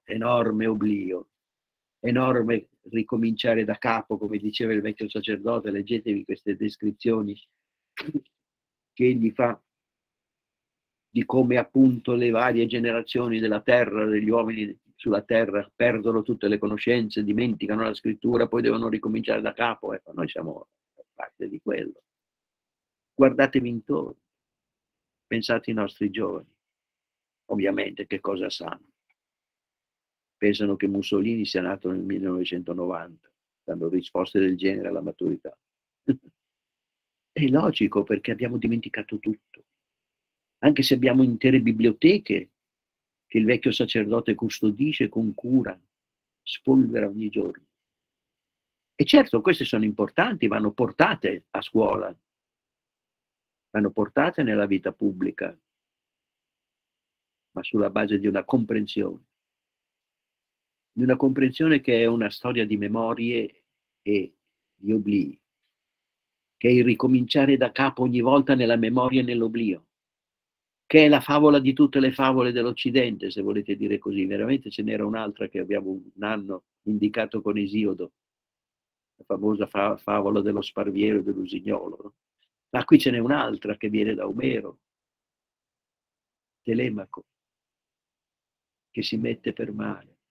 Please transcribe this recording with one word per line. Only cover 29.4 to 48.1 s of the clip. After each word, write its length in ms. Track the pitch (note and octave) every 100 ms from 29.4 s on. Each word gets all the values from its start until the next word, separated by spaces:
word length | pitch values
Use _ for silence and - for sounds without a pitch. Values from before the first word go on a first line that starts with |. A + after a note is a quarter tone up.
| _ _ _ _ _ _ _ _ _ _
Pensano 400 | G#2 G2+ G#2 G2
che 100 | G2
Mussolini 580 | G2 F#2+ G2 G#2+ A2+
sia 180 | G2+ F#2
nato 280 | F2+ F#2+ F#2
nel 120 | F#2
millenovecentonovanta, 1300 | F2+ F#2 F#2+ F2+ F2+ F2+ F2 F2 F2+ E2+ E2+ D#2+ _ _ _ _
danno 240 | - F2 E2
risposte 500 | F2+ - F2+ F#2 G2
del 180 | F#2+ F2+
genere 320 | F#2+ G2 F#2
alla 140 | E2+
maturità. 540 | - - - D2 - - _ _ _ _
<laughs> 360 | - C3 - _ _ _ _ _ _ _ _ _ _
È 140 | - C#3
logico, 560 | C3+ E3 - D#3 G#2
perché 300 | - G2+ -
abbiamo 260 | A2 A#2+ B2
dimenticato 600 | A#2 A#2 G#2+ A2 - G#2
tutto. 460 | A2 G#2+ _ - _ _ _ _ _ _ _ _ _ _
Anche 240 | D3 C#3+
se 120 | B2+
abbiamo 280 | B2+ B2+ C3
intere 380 | C3 A2+ C3 C3
biblioteche 880 | A2+ A2 A2+ G#2 D#3+ G3+ - G2 - _ _ _ _ _ _ _ _
che 120 | A2+
il 60 |
vecchio 260 | A2 A#2+ B2+
sacerdote 640 | - - A2+ G#2 A#2 A#2
custodisce 760 | G#2+ A2 - A2 G#2 D3 D3+ G#2
con 240 | A2+ A2
cura, 440 | G#2+ A#2+ C3 A2+ F#2 _ _ _ _ _ _
spolvera 640 | - - - C3+ A#2 A#2 G#2
ogni 220 | G#2 G#2+
giorno. 360 | G#2+ F#2 - _ _ _ _ _